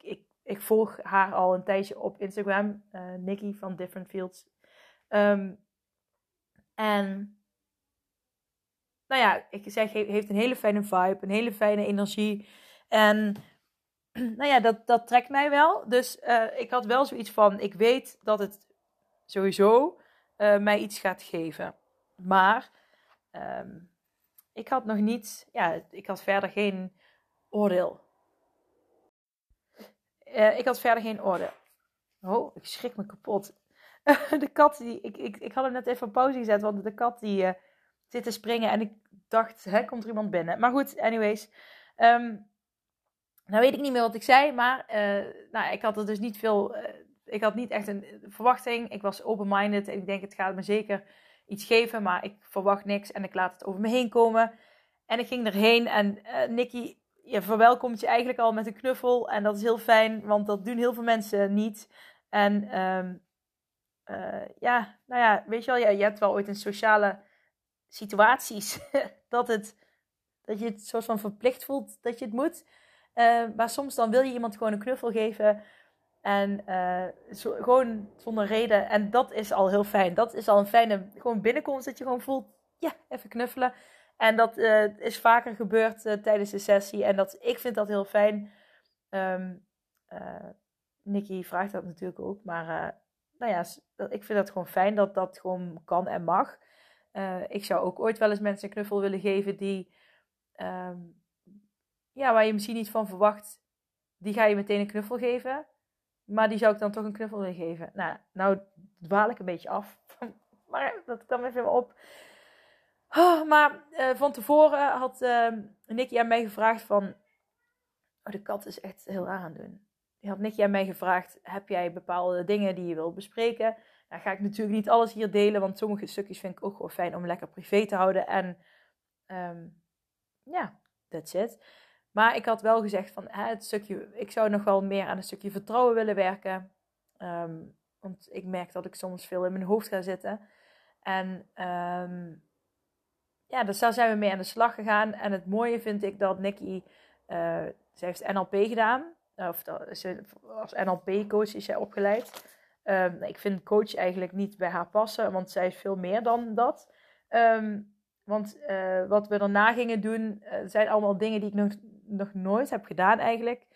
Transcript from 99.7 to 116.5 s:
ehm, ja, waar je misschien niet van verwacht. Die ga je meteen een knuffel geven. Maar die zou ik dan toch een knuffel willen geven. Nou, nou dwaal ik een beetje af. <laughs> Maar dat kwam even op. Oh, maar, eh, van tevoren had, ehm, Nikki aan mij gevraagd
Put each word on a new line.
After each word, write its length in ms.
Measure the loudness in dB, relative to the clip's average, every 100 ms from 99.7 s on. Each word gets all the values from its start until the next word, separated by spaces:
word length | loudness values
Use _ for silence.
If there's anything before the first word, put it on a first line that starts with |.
| -6 -8 _ _ _ _ _ _
ehm, 460 | -12 -10 -8 -10 -12 -18 _ _ _ _ -20 _ _ _ _ _
ja, 200 | -2 4
waar 140 | 6 4
je 60 |
misschien 220 | 2 -4
niet 160 | -8 -4
van 180 | -4 -4
verwacht. 520 | 2 2 2 -8 -20 _ _ _ _ _ _
Die 160 | -6
ga 120 | 2
je 100 | 4
meteen 260 | 4 0 -2
een 60 | -2
knuffel 320 | -6 -6 -4
geven. 480 | -2 -4 -4 -8 -10 _ _ _ _ _
Maar 240 | -6 0 2
die 100 | 4
zou 140 | 2
ik 40 | 2
dan 140 | -2
toch 120 | -6
een 80 | -8
knuffel 260 | -8 -10 -8
willen 160 | -8
geven. 360 | -8 -8 -10 -12
Nou, 220 | -8 -8 -8 _
nou 260 | -2 0 0 -4 _ -20 _
dwaal 280 | -2 2 2
ik 80 | 0
een 60 |
beetje 240 | -8 -10 -6
af. 300 | -8 -8 -16 _ -18
<laughs> 240 | -16 -16 _ _ _
Maar 340 | -6 -6 -6 -10
dat 200 | -14 -6
kwam 180 | -4
even 260 | -4 -4 0
op. 240 | 0 0 _ -20 -20 -20 -20 _ _ _ _ _ _ _
Oh, 400 | 6 6 6 6
maar, 360 | 6 6 2 -10
eh, 240 | -2 -2
van 180 | 0 -2
tevoren 680 | -2 2 6 8 6 0 0
had, 240 | -4 -2
ehm, 400 | 0 2 2 -2 -10 _ -10
Nikki 300 | -6 -2 0
aan 120 | 2
mij 140 | 2
gevraagd 400 | 0